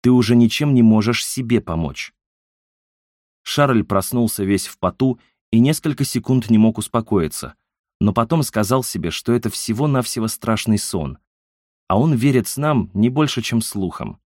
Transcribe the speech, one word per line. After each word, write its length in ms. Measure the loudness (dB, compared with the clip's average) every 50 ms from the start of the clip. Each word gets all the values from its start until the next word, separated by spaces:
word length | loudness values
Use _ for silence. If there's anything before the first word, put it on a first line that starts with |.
«Ты 100 | _ 4
уже 240 | 4 4 4 4 4
ничем 400 | 4 4 4 2 0 0 2 4
не 80 | 6 6
можешь 420 | 6 6 4 2 0 -2 -4 -4
себе 360 | -8 -8 -8 -4 0 0 -2
помочь». 540 | 0 -2 -4 -4 -4 -6 -6 -10 -14 -14 _ _ _ _ _ _ _ _ _ _ _ _ _ _ _ _ _ _ _ _ _ _ _ _ _ _ _
Шарль 420 | -8 0 2 2 4 4 2 0
проснулся 600 | 2 0 -2 -2 0 -2 0 0 -2 -2 -2 0
весь 220 | 0 0 0 0
в 120 | -4 -12 _
поту 420 | -4 -4 -2 _ 0 0 0 -2 _ _ _ _ _ _ 2
и 80 | 4
несколько 440 | 4 4 2 0 -2 -4 -2 -2 -4
секунд 460 | -4 -4 -6 -2 0 0 0 2 2
не 80 | 4 4
мог 200 | 4 4 2 -2
успокоиться – 760 | -8 -4 _ -4 -2 0 0 0 0 -2 -4 -8 -12 -14 -16 _ _ _ _ _ _ _ _ _
но 120 | 0 0 2
потом 300 | 0 0 0 0 -2 -2
сказал 400 | -2 -2 -2 -2 0 0 0 -2
себе, 280 | -2 -8 -6 -6 -6
что 220 | -6 -6 -2 -2 -2
это 180 | 0 -2 -4
всего-навсего 760 | -6 -6 -6 -6 -4 -2 0 0 0 0 -2 -4 -6 -6 -6 -6
страшный 500 | -6 -6 -4 -4 -4 -2 0 0 0 0
сон, 400 | -2 -4 -6 -6 -6 -6 -10 -12 _ _ _ _ _ _ _ _ _ _ _ _ _ _
а 100 | 2 2
он 160 | 4 2 2
верит 340 | 2 2 2 2 2 0 0
снам 420 | -6 -4 -2 0 0 0 -2 -2 -2
не 160 | 0 0 0
больше, 340 | 2 0 -2 0 -2 -4 -6
чем 200 | -4 -4 -4 -4
слухам. 580 | -4 -6 -6 -6 -6 -6 -8 -12 -12 -12 _ _ _